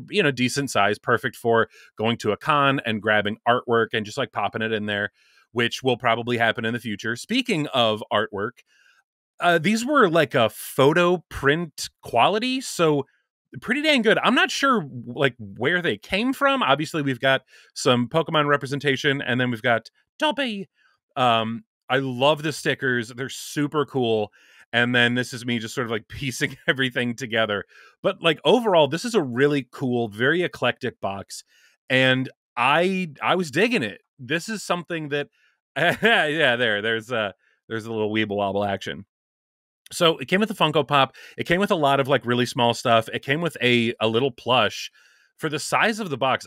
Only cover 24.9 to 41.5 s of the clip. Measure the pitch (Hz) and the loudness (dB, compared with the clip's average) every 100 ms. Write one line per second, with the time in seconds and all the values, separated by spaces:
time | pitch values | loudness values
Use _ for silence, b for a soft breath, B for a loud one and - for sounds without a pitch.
24.9 | 123 120 123 120 127 123 120 110 - 117 | 4 4 2 -4 -6 -4 -4 -4 -6 -4
25.9 | 113 - - 135 - 135 131 - 135 131 | -6 -8 -8 -6 -4 -6 -4 -4 -2 -2
26.9 | 127 120 113 120 113 110 101 - B B | -2 -4 -4 -4 0 0 -2 -4 B B
27.9 | B 180 196 165 151 147 233 226 170 139 | B -4 0 0 2 4 4 4 4 4
28.9 | 165 240 220 139 120 143 143 123 - 131 | 0 -2 0 0 2 2 2 -4 -6 -2
29.9 | 123 117 101 127 170 170 - 123 - 120 | -2 -2 0 0 2 -2 -2 -2 -2 -6
30.9 | - 101 98 95 - - b b b - | -6 -8 -8 -12 -18 -20 b b b -2
31.9 | 131 131 127 131 - _ - 123 156 185 | 2 4 2 -2 -12 _ -2 2 2 2
32.9 | 185 175 131 117 185 165 131 233 220 110 | -2 -6 -4 -2 0 -2 0 0 0 -4
33.9 | - _ - 127 165 190 214 - 175 165 | -8 _ -14 -6 -6 -6 -8 -4 -4 -4
34.9 | 170 151 143 143 _ _ _ _ 135 170 | -8 -4 -6 -6 _ _ _ _ -2 0
35.9 | - 220 214 156 156 143 120 120 101 110 | 2 2 2 2 2 2 2 2 0 0
36.9 | 113 104 117 101 - _ _ - 113 113 | -4 -4 -4 -4 -8 _ _ -10 -10 -6
37.9 | 113 107 110 107 101 98 98 101 98 - | -4 0 0 0 0 -2 -2 -2 -4 -8
38.9 | 76 101 _ _ _ _ _ _ _ - | -12 -14 _ _ _ _ _ _ _ -12
39.9 | - 170 165 139 190 214 202 160 156 139 | 0 2 2 0 -2 0 0 0 2 2
40.9 | 143 131 B B B - | 2 2 B B B -2